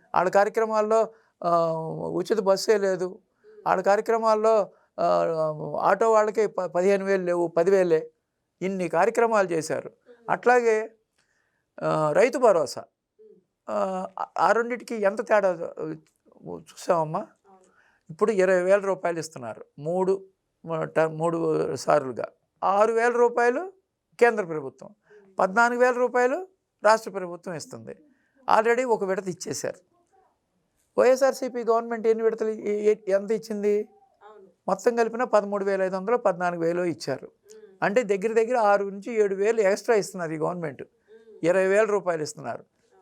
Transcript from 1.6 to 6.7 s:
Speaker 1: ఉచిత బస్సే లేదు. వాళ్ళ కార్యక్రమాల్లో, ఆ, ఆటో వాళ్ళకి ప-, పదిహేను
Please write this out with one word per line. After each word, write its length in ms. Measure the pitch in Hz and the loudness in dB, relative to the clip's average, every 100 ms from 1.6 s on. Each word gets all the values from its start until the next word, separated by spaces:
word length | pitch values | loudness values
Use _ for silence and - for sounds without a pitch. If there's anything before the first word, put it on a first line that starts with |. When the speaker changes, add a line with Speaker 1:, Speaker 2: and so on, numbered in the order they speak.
| 165 160 160 160 165 | 0 -4 -6 -8 -6
Speaker 1:
ఉచిత 260 | 165 170 220 | -6 -2 -2
బస్సే 380 | 190 190 - 208 | 2 0 2 2
లేదు. 420 | 196 185 180 - _ _ _ - 165 | 2 -2 -4 -8 _ _ _ -10 -2
వాళ్ళ 140 | 180 | 0
కార్యక్రమాల్లో, 880 | 190 208 220 226 226 214 220 220 185 _ _ - | 2 2 2 0 2 2 4 2 0 _ _ -4
ఆ, 280 | 175 175 170 160 156 151 156 147 | 0 2 0 0 -2 -4 -8 -2
ఆటో 320 | 160 196 226 | 0 2 4
వాళ్ళకి 360 | 220 214 214 202 | 4 2 0 -2
ప-, 140 | 208 | -2
పదిహేను 440 | 180 | -4